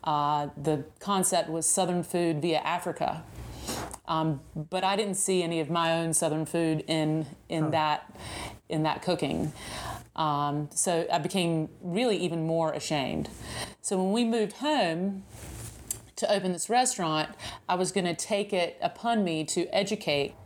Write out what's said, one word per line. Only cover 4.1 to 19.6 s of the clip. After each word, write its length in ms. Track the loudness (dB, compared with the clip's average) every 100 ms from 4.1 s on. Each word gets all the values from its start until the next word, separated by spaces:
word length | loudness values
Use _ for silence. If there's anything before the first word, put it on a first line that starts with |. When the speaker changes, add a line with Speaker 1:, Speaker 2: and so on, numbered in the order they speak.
| 2 2 0 -6
Speaker 1:
but 280 | -10 -4 0
I 120 | 2
didn't 200 | 2 0
see 280 | 0 2 2
any 160 | 2 0
of 100 | 0
my 240 | 2 4
own 200 | 2 2
Southern 320 | 2 2 0
food 380 | 0 0 2 0 0
in, 400 | 2 2 0 -2 -10 -6
in 160 | -2
Speaker 2:
Huh. 40 | 2
Speaker 1:
that, 440 | 2 2 0 -4 -14 -12 -10 -10 -12 _
in 140 | 0
that 180 | 0 0
cooking. 500 | -2 0 0 0 -2 -6 -12 -10 -8 -10 -10
Um, 540 | -2 0 2 0 0 -2
so 320 | -2 2 2 2
I 60 | 0
became 500 | 2 2 2 2 -2 -6
really 360 | -4 0 2 2
even 280 | 0 0 0
more 240 | 2 0
ashamed. 580 | -2 0 0 0 -2 -4 -8 -10 -8 -10 -8
So 160 | -2 2
when 100 | 2
we 120 | 2
moved 300 | 2 2 0 0
home 680 | 0 2 2 2 -2 -4 -12 -16 -14 -12 -12 -14 -16 -16 -16
to 160 | -6 0
open 180 | 2 0
this 160 | -2 2
restaurant, 600 | 2 2 0 0 0 -2 -6 -12 -10 -2
I 60 |
was 160 | 0 2
gonna 240 | 2 0
take 380 | -2 0 0 2
it 240 | 0 0 -2
upon 420 | -4 -2 0 2
me 200 | 2 0
to 220 | 0 0